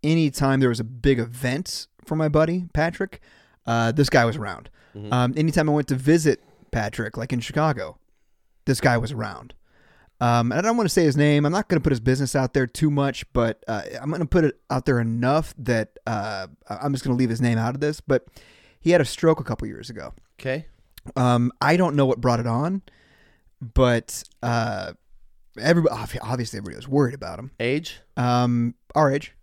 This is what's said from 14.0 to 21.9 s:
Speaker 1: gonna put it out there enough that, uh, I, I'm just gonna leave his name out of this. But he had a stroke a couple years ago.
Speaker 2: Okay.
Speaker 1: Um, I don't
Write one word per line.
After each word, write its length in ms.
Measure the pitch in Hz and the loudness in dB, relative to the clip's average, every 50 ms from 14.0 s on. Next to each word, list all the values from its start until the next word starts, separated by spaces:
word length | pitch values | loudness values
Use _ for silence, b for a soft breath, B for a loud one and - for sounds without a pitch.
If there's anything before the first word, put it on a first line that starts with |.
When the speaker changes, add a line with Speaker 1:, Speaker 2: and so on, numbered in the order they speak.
| 123 143 | -6 -6
Speaker 1:
gonna 140 | 160 - 170 135 | -4 -4 -4 0
put 160 | - 185 160 | 2 4 4
it 140 | 147 - _ _ _ | 4 0 _ _ _
out 160 | - 131 - | -4 -2 0
there 140 | - 135 120 | 0 0 2
enough 560 | 117 113 113 117 123 127 139 156 156 - - - | 2 0 -2 0 0 2 2 0 0 -2 -10 -10
that, 400 | 127 120 120 110 110 - _ - _ | -2 -2 0 0 0 -4 _ -12 _
uh, 420 | - 117 104 101 110 104 98 95 82 69 _ _ - | -6 -6 -4 -6 -6 -8 -10 -10 -12 -16 _ _ -14
I, 60 | 104 92 - | -12 -8 -4
I'm 100 | 143 139 | -4 -4
just 100 | 127 - | -4 -2
gonna 120 | 135 127 120 | -2 0 2
leave 140 | 131 117 | 2 0
his 100 | 113 113 | 0 0
name 160 | 127 120 117 113 | 0 2 2 2
out 160 | 110 117 123 | 0 -2 -2
of 80 | 135 | -2
this. 180 | 143 151 151 - | -2 -4 -4 -6
But 280 | - - 139 123 - - b b b b b b b b b b | -2 0 0 0 0 -4 b b b b b b b b b b
he 120 | - 165 | 2 4
had 100 | 175 175 | 4 4
a 40 | 143 | 4
stroke 340 | - - - - 160 156 - | 2 -2 2 2 2 4 2
a 40 | 127 | 0
couple 240 | - 113 - - 107 | -6 -6 -6 -6 -10
years 220 | 104 - - 127 | -10 -12 -14 -14
ago. 240 | 117 107 71 62 - - _ _ _ _ | -14 -12 -14 -14 -14 -18 _ _ _ _
Speaker 2:
Okay. 280 | - 131 131 151 160 - - _ _ _ _ - _ - - 131 | -6 -6 -6 -6 -6 -12 -20 _ _ _ _ -20 _ -10 -4 0
Speaker 1:
Um, 340 | 127 123 123 120 120 123 - _ | 2 2 2 2 0 -2 -2 _
I 140 | - 139 160 175 | 2 2 4 4
don't 180 | 185 165 | 2 2